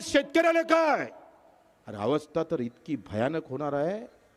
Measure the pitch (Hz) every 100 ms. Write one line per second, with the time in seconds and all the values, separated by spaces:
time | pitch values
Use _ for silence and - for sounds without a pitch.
0 | - 294 285 330 339 330 320 320 311 226
1 | 120 - - _ _ _ _ _ - 104
2 | 107 151 151 165 160 165 120 - - 135
3 | - 104 127 160 160 131 147 143 156 208
4 | 240 _ _